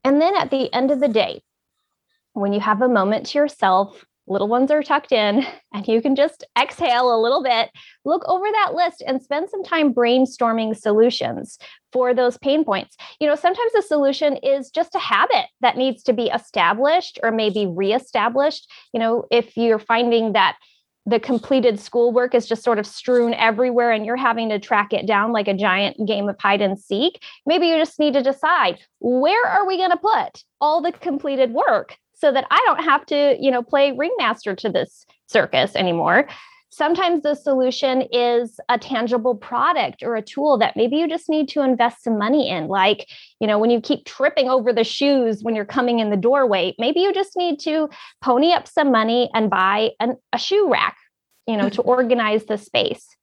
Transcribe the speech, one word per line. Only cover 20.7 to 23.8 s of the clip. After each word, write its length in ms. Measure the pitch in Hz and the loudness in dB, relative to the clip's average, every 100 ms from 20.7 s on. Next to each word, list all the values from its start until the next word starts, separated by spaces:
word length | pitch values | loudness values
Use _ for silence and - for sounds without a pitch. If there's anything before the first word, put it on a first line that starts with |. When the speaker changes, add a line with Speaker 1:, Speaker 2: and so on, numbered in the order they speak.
| _ _ _ - | _ _ _ -2
Speaker 1:
the 120 | 233 | -2
completed 600 | 233 233 - 262 240 202 | 0 -4 0 2 2 -2
schoolwork 560 | - 240 240 233 247 247 | -4 0 2 2 2 0
is 120 | 233 | 0
just 160 | 226 | -4
sort 140 | 247 214 | 0 -2
of 80 | 208 | -2
strewn 480 | - - 247 233 | -8 0 2 2
everywhere 580 | 233 226 214 254 240 | 2 0 2 0 2